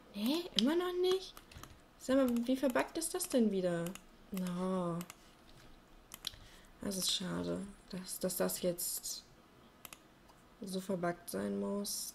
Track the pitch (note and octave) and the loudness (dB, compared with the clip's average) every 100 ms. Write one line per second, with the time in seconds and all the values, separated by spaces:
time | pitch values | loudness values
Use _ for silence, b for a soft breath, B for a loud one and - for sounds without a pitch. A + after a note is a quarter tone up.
0 | - G3+ A3 D#4+ F4 - A#3+ E4+ F4+ F4+ | -10 -4 0 0 0 2 4 4 2 2
1 | F#4 F#4+ - - - B B B - - | 4 4 0 -14 -18 B B B -20 -8
2 | - C4 C4 A#3 A#3 C4 C#4 C4 - E4 | 2 6 6 4 2 2 4 2 0 -2
3 | D#4+ F4+ - C4 A3 G3 F3+ E3+ E3+ F#3+ | -2 -2 2 4 6 4 2 2 -2 -6
4 | - - - F#3+ F3+ F3 F#3 F#3 F3 E3+ | -14 -20 -8 -4 -2 0 0 2 0 -2
5 | F3 - - - - - - - - - | -6 -12 -20 -20 -20 -20 -20 -20 -20 -20
6 | - - - B B B B - G3+ F#3+ | -20 -14 -12 B B B B -8 -6 -2
7 | F3+ - F3+ F3 F3 F3 G3+ - - F3+ | 0 -2 -2 -2 -2 -2 -6 -12 -12 -10
8 | F#3 - F#3 - F#3 - F3+ E3+ - - | -8 -4 -2 0 -2 0 -2 0 -4 -4
9 | - - - - - - - - - - | -6 -8 -12 -20 -20 -20 -20 -20 -20 -20
10 | - - - - - - G3 F#3+ F#3+ F3+ | -20 -20 -20 -20 -20 -14 -6 -4 -2 0
11 | F3 F3 - F#3+ G3+ G3+ G3+ G3+ G3+ - | 0 -2 -4 -4 -2 -2 -2 -2 -2 -4
12 | - | -6